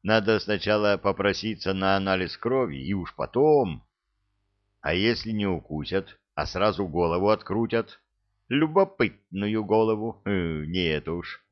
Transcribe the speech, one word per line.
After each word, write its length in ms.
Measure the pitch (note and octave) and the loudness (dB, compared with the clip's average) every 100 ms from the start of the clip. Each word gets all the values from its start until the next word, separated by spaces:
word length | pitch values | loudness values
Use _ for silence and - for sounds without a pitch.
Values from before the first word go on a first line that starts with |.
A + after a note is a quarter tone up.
надо 360 | F#2+ A2 G#2 G#2+ | 2 2 4 0
сначала 580 | - G2+ G#2 G#2+ G#2 G2 | 0 -2 2 2 4 2
попроситься 760 | G2+ F#2+ G2 F#2+ A2 G#2+ F#2+ | 0 0 0 0 -4 -4 -4
на 240 | F#2+ F#2+ G2 | 0 2 2
анализ 400 | G2 F#2 F2 - | 2 0 -2 -4
крови 400 | A#2 C3 A#2 C2+ | -2 0 -2 -4
и 160 | C2+ | -4
уж 220 | G2 E2+ - | -4 -6 -8
потом... 680 | - A#2+ D3+ D3 G#2+ B1+ _ _ _ _ _ _ _ _ _ _ | -4 2 4 4 2 -6 _ _ _ _ _ _ _ _ _ _
А 120 | D2 | -2
если 380 | F2 G#2+ A#2 A2 | 0 2 0 -4
не 160 | G#2+ G2+ | -2 -2
укусят, 720 | E2+ - D#2 D2 G2 F#2 - _ - | -2 -4 -8 -2 -4 -4 -20 _ -6
а 100 | D2+ | -6
сразу 420 | F#2 G#2 F#2+ F#2+ | 0 0 0 -2
голову 420 | D#2 E2+ F2 G2+ | 0 2 2 2
открутят? 720 | G#2+ - G#2 A2+ A#2 A2+ - _ _ _ _ _ | 2 0 -2 0 -2 -4 -14 _ _ _ _ _
Любопытную 1160 | C3 D#3 E3+ G3 - A#2 - _ F#2+ G#2 A2 G2+ | 0 2 2 2 0 -2 -2 _ -4 -2 -2 2
голову. 560 | A2 A2 A2 A2+ - - | 2 4 0 -4 -8 -2
Э, 400 | G2 E2+ D#2 D2+ | -2 0 -4 -4
нет 420 | F2+ E2+ D2+ D2+ | -2 0 -2 -4
уж. 360 | E2+ - - _ | -8 -8 -16 _